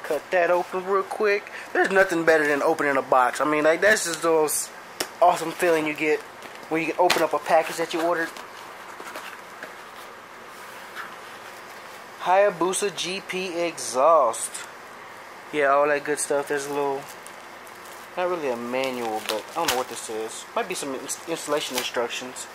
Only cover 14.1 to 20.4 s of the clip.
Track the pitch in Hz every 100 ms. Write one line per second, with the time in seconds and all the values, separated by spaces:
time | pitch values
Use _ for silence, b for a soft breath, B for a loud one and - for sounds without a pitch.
14.1 | 165 143 - - - - - - - -
15.1 | - - - - 151 139 139 147 147 147
16.1 | 147 - 143 143 147 143 139 143 139 143
17.1 | - - - - - - - - - -
18.1 | - 180 180 143 120 120 127 131 123 117
19.1 | 110 107 107 98 156 160 127 123 120 -
20.1 | 110 110 -